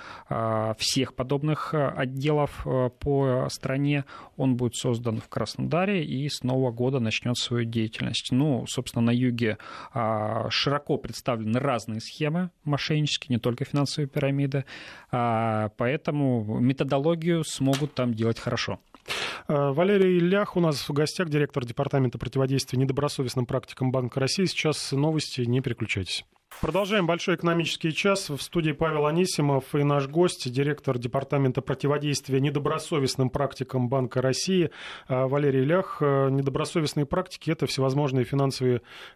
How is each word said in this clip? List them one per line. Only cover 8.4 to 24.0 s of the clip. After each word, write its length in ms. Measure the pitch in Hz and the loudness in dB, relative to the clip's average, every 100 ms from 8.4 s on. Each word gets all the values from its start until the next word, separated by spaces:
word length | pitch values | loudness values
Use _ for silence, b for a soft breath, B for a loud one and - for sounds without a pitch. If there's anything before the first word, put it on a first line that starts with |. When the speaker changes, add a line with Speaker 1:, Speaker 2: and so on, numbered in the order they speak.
| 151 117 127 | 2 0 -2
Speaker 1:
собственно, 380 | - 120 120 117 | -6 -4 0 2
на 60 | |
юге, 460 | 120 127 117 117 101 B B B | 4 2 2 0 -2 B B B
а, 560 | 120 110 110 107 113 113 | -4 0 0 0 -2 -2
широко 480 | - 143 143 - 143 | -2 0 0 0 -4
представлены 640 | 120 - - 117 107 123 | -4 -8 -2 -2 0 0
разные 400 | 139 120 110 110 | 2 -2 -2 -8
схемы 500 | - - 151 170 180 _ | -8 -4 -2 0 -4 _
мошеннические, 720 | 147 143 - 151 147 - - 120 | -4 -2 0 0 0 -2 -2 -2
не 40 | |
только 260 | 123 120 135 | 0 -2 -2
финансовые 420 | 143 139 - 139 | 0 0 -2 -4
пирамиды. 580 | 151 139 139 139 139 - B B B B | 0 0 0 0 -2 -4 B B B B
А, 580 | 127 120 113 113 107 107 - | 0 2 2 2 0 0 0
поэтому 840 | 123 151 - 147 139 120 107 123 | -2 0 -2 0 2 2 0 0
методологию 840 | 123 131 165 139 151 170 165 170 | 2 2 2 2 2 2 2 0
смогут 500 | 151 - 135 135 147 | 0 0 2 2 0
там 200 | - 123 | -2 0
делать 260 | 110 113 113 | 2 0 0
хорошо. 400 | 120 120 - - _ - - B B B - | -2 -4 -4 -8 _ -20 -10 B B B 0
Speaker 2:
Э, 240 | 147 143 | 2 2
Валерий 480 | 139 196 202 185 180 | 2 4 6 6 6
Лях 380 | 175 196 202 180 | 4 4 2 2
у 20 | |
нас 300 | 170 135 - | 2 2 -2
в 40 | |
гостях, 360 | 147 151 - 170 | 0 0 0 0
директор 340 | 147 143 143 120 | 2 0 -2 -4
департамента 520 | 117 135 143 127 117 | -2 0 2 2 0
противодействия 640 | 120 135 135 135 - 127 | -4 0 2 0 0 0
недобросовестным 640 | 131 127 143 - 123 - 120 | 0 0 -2 -2 -4 -2 -2
практикам 460 | 131 - - 131 | -2 -4 -4 0
Банка 280 | 127 | 0